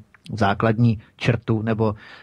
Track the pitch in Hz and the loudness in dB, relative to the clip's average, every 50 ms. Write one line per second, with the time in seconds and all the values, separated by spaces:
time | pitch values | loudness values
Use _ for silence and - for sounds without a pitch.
0 | - _ _ _ _ - - 107 113 98 101 - - 113 107 107 120 117 113 107 | -4 _ _ _ _ -12 -4 0 0 0 2 2 0 0 2 2 2 2 2 0
1 | - _ _ - - 127 120 117 - - 117 107 107 117 113 107 110 107 107 110 | -6 _ _ -4 -2 -2 -2 -2 -2 -2 -2 -2 -2 -2 -2 0 0 0 -2 -4
2 | - - - - | -10 -20 -20 -20